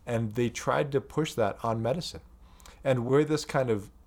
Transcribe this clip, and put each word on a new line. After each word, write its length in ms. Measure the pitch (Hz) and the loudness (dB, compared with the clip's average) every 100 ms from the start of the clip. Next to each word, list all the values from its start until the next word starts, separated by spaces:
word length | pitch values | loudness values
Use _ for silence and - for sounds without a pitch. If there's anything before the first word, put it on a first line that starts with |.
| - | -4
and 280 | 117 113 | -2 -2
they 140 | 110 120 | 0 -2
tried 420 | - - 135 147 | 0 0 0 2
to 80 | 139 | -2
push 360 | - - 156 | -2 -2 -2
that 240 | - 104 - | 0 0 0
on 200 | 117 113 | -2 -2
medicine. 400 | 113 175 - - - - - - - - | 0 -2 -4 -12 -16 -20 -20 -20 -20 -6
And 220 | 139 127 | -2 0
where 180 | 120 139 | 4 4
this 220 | 151 151 | 4 2
kind 240 | - 147 127 | 0 0 2
of 220 | 107 98 - | 0 -2 -16